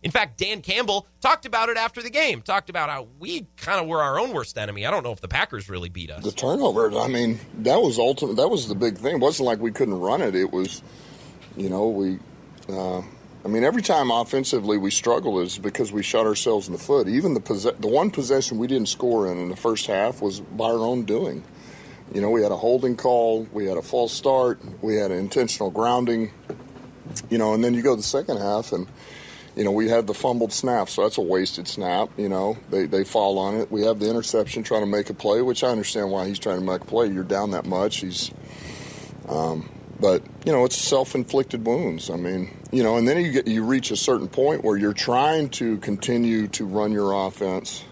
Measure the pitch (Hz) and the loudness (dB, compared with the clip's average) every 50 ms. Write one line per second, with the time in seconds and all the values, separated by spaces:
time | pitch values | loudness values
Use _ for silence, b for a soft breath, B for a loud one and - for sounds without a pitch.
0 | - 165 - 247 214 151 120 - 185 196 214 202 147 - 180 226 247 208 202 196 | -6 -2 0 0 0 0 -2 -4 -4 -4 -4 -6 -4 -2 -2 0 0 0 0 -2
1 | - _ _ _ - 262 320 311 - 262 214 226 226 226 233 226 226 233 - 240 | -2 _ _ _ 2 2 2 2 0 -4 0 0 0 2 0 0 -2 -2 -4 -8
2 | 233 240 226 285 320 285 190 123 107 - 190 196 - - 175 175 156 147 147 135 | -12 -4 0 0 0 0 0 -4 -4 -2 -2 -2 -2 -4 -4 -4 -2 -2 -4 -6
3 | 123 110 123 139 165 214 349 320 208 - _ - - 160 196 190 170 160 165 160 | -10 -14 -16 -14 -10 -8 -8 -8 -10 -12 _ -14 -4 -2 0 0 0 0 0 0
4 | 151 143 135 160 220 262 233 156 113 - - 117 107 104 104 101 101 123 185 202 | 0 2 2 0 -2 -2 -2 -4 -6 -6 -6 -8 -6 -6 -6 -6 -4 -2 -2 -2
5 | 131 120 113 - - 90 - 135 196 - - 107 95 95 98 90 87 87 87 92 | -2 -4 -8 -8 -8 -4 -2 -2 -2 -2 -4 -12 -10 -8 -8 -8 -8 -8 -10 -10
6 | 85 76 73 78 - 104 104 - - 127 160 269 277 - 101 107 117 107 101 113 | -12 -12 -12 -8 -8 -8 -6 -2 -2 0 0 2 2 2 4 4 2 2 2 0
7 | 117 123 131 120 120 113 113 110 - - - - 110 123 139 190 - - 117 117 | -2 0 0 0 0 0 0 -2 -6 -14 -12 -2 2 2 4 4 4 2 2 2
8 | 117 127 135 - 151 127 101 107 135 175 - 143 127 110 104 95 120 117 104 90 | 2 2 2 0 0 -2 2 2 2 2 2 0 -2 -4 -2 0 0 0 0 0
9 | 107 135 175 147 120 143 156 - 135 123 117 104 113 117 101 - 135 113 101 92 | -2 -2 0 4 2 2 2 2 0 0 0 0 0 -4 0 0 0 0 0 -2
10 | 87 95 120 160 175 113 92 92 92 92 - 90 92 95 - - B B B B | 0 0 0 2 0 0 2 2 0 0 0 -2 -2 -2 -6 -10 B B B B
11 | B B B B B B B B B - - - 98 95 92 95 104 113 110 98 | B B B B B B B B B -18 -10 -6 -4 -4 0 0 0 0 2 2
12 | 98 95 92 92 - - - - - - - - - - 95 95 95 92 92 92 | 0 0 -2 -4 -8 -16 -20 -20 -20 -20 -20 -20 -12 -10 -6 -4 -4 -4 -4 -4
13 | 92 95 - - - - - - - 95 104 113 117 143 202 247 208 - 185 139 | -6 -10 -16 -20 -20 -20 -20 -10 -6 -2 0 2 4 4 2 2 0 2 2 2
14 | 139 123 117 117 117 - - 135 135 - - 123 101 104 107 104 95 98 - - | 4 4 2 2 0 0 0 -2 0 0 -2 -2 2 2 0 2 2 0 -2 0
15 | - 117 123 147 190 131 104 92 87 90 87 101 95 104 98 - 131 104 101 107 | 2 2 2 2 2 0 0 0 0 -2 -4 -4 -6 -6 -2 -2 -4 -2 -2 -4
16 | 98 - - 113 110 110 107 - - 120 113 104 95 - 87 85 - - 143 139 | -4 0 2 2 4 4 2 2 2 2 2 2 0 -2 -8 -8 0 2 2 2
17 | 113 92 107 131 175 190 147 117 - - 117 98 95 120 - - - - 117 143 | 4 4 2 2 2 2 0 0 0 -2 -4 0 0 -2 -2 0 -2 2 2 4
18 | 175 214 - - 135 120 139 135 127 - 120 110 117 123 135 131 110 98 - - | 2 2 0 -2 0 2 2 2 2 0 -2 -2 -2 0 0 0 0 0 -2 -2
19 | - 123 120 113 101 92 90 87 90 87 92 92 - 117 113 107 - - 104 95 | 0 2 2 2 2 0 0 -2 -4 -6 -6 -2 0 0 0 0 0 0 2 2
20 | 101 117 127 - - 101 95 98 - - - 107 113 113 117 113 110 113 127 127 | 2 2 0 0 -2 -4 -2 -4 -10 -12 -6 -2 0 2 2 2 2 0 0 0
21 | 113 98 104 113 196 156 69 73 - - B B B B B B B B B B | 0 0 0 0 0 -2 -6 -8 -10 -14 B B B B B B B B B B
22 | B B - 101 101 104 117 117 104 104 98 - 107 113 123 127 127 127 120 110 | B B -4 0 2 2 4 4 4 4 2 2 2 2 4 4 4 0 0 2
23 | - 127 123 120 98 - - 110 113 110 - 104 104 95 92 82 78 - - 123 | 2 2 4 4 4 4 2 0 -2 -4 -4 -4 -2 0 -2 -2 -2 -2 0 0
24 | 120 113 - - - 139 135 131 127 123 110 - - - - - - 110 107 107 | 0 0 0 0 2 2 4 4 4 2 2 -2 -6 -16 -12 -6 -2 0 0 2
25 | 104 95 95 87 95 98 - 139 123 110 - - 107 95 82 98 113 120 123 123 | 2 0 0 -2 -2 0 2 2 2 2 0 -2 -2 -2 0 2 2 4 4 2
26 | 123 120 117 113 113 107 - - - - - - - - - - - - - - | 2 2 0 0 0 -4 -6 -14 -16 -16 -16 -14 -14 -18 -18 -20 -20 -20 -20 -20
27 | - - - - - - 117 117 110 107 107 113 117 120 120 120 117 139 127 107 | -16 -10 -10 -8 -4 -2 0 2 4 4 4 4 2 2 2 2 4 2 2 2
28 | 104 - - 139 165 - 143 104 101 101 104 107 110 - - 85 92 95 B B | 0 -2 -2 -2 -2 -2 -4 -2 -2 0 -2 -2 -2 -2 -4 -6 -6 -8 B B
29 | B B B B B B B B B B B - 104 101 98 107 110 110 117 117 | B B B B B B B B B B B -2 0 0 2 2 2 4 4 2
30 | 113 101 104 - - 135 123 120 117 107 - - - 131 120 113 98 - - - | 2 2 -4 -2 0 0 0 2 0 -2 -2 -2 0 0 2 2 0 0 0 0
31 | 98 110 - - 104 82 92 92 95 95 - - 92 - - - 98 90 87 92 | 2 2 2 0 0 2 2 2 2 0 -2 -6 -8 -8 -6 -4 -2 0 0 0
32 | 107 - - - 104 98 98 92 95 101 110 107 - - - 98 95 76 85 95 | 0 -2 -2 -4 -2 0 0 0 0 0 -2 -4 -6 -2 0 0 0 2 2 0
33 | 98 - - 113 101 98 98 98 95 98 101 113 110 - 107 107 104 110 113 104 | 0 2 2 2 4 4 2 2 0 0 0 -2 -2 -2 -2 0 2 2 2 2
34 | 104 107 113 117 110 - - 113 - - - 127 110 - 117 110 104 101 101 104 | 0 0 0 0 -2 0 2 0 0 0 -2 -8 -4 0 0 0 2 2 0 0
35 | 101 - 104 - - 107 101 113 123 127 120 - - 127 120 110 101 - - 113 | -2 -2 -6 -4 0 2 4 4 4 2 2 2 2 2 2 2 0 -2 -2 -2
36 | 101 98 95 98 92 98 101 95 - 107 95 90 95 95 92 90 - - 107 113 | 0 0 0 -2 -2 -2 -4 -4 -2 -2 -2 -2 0 -2 -2 -4 -4 -2 2 2
37 | 120 107 95 92 92 90 98 98 104 104 98 90 - - 92 90 98 107 - - | 2 2 2 -2 -2 0 0 0 0 0 -2 -4 -2 -2 0 0 0 0 0 -2
38 | - 92 87 - - - - B B B B B B B B B B B B B | -6 -6 -6 -6 -6 -6 -8 B B B B B B B B B B B B B
39 | B B B B B - 67 80 80 80 80 80 80 - - - - - - - | B B B B B -6 -4 -2 -2 -2 -2 -4 -8 -10 -14 -18 -18 -18 -6 0
40 | - 101 92 85 - - - - - - 156 131 123 120 - - - - - 135 | 4 4 4 4 0 -4 -18 -6 0 2 4 4 4 4 2 0 0 2 2 2
41 | 131 - - 135 120 - - 135 131 - - 120 110 113 117 147 180 - 82 80 | 2 2 -2 -4 -4 0 0 0 0 0 -4 -4 0 0 0 2 0 -2 -4 -4
42 | - - 90 85 87 87 92 92 92 - - - - - - 127 117 110 113 117 | -6 -6 -6 -4 -4 -2 -2 -2 -4 -6 -8 -16 -12 -2 0 2 4 4 4 4
43 | 117 123 147 175 175 170 131 135 - - 110 113 110 113 131 131 123 - 113 101 | 4 4 4 2 2 2 2 0 2 2 0 0 2 2 0 0 0 -2 -4 -2
44 | - - 127 113 - - - - 131 143 156 - - 107 104 101 101 104 104 - | 2 2 2 2 0 -2 0 2 2 4 2 2 2 2 2 4 2 2 2 0
45 | - - 120 123 139 151 156 160 151 135 - - 123 117 110 101 - - 104 95 | 0 2 4 4 4 4 4 2 0 -2 -2 -2 -2 0 0 -2 -2 -4 -4 -2
46 | - - 123 120 117 117 113 110 107 101 - - 110 98 92 104 104 104 107 104 | 0 0 2 2 4 4 2 2 0 -2 -2 -6 -6 -2 0 0 0 2 2 2
47 | 101 98 98 98 95 95 90 - 101 95 92 95 - - - - - - | 2 2 2 2 0 -2 -2 -2 -2 -2 0 -2 -4 -6 -10 -10 -12 -16